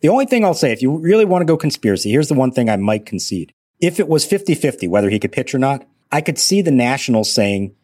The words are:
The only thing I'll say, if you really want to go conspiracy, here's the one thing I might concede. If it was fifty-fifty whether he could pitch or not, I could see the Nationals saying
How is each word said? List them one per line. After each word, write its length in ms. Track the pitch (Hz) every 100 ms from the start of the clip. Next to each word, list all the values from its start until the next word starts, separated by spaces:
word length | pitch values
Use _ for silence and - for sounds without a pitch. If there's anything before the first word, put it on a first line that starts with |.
The 60 | 151
only 180 | 233 277
thing 180 | 247
I'll 80 | 208
say, 200 | 160 139
if 100 | 110
you 160 | 127 156
really 260 | 160 214
want 180 | 208 180
to 40 | 165
go 100 | 160
conspiracy, 540 | 156 - 113 95 104
here's 180 | 120 151
the 60 |
one 160 | 147 131
thing 180 | 127 117
I 80 | 104
might 300 | 101 110 107
concede. 460 | 98 - 98 80 _ _ _
If 200 | 170 175
it 80 | 196
was 180 | 156 -
fifty-fifty 640 | 196 202 160 220 - 90
whether 200 | 98 101
he 120 | 104
could 100 | -
pitch 240 | - 127
or 60 | 135
not, 260 | 131 139 - _ _
I 100 | 147
could 180 | 156 156
see 200 | - 196
the 120 | 170
Nationals 600 | 135 120 135 - 113 107
saying 400 | - 101 101 98 -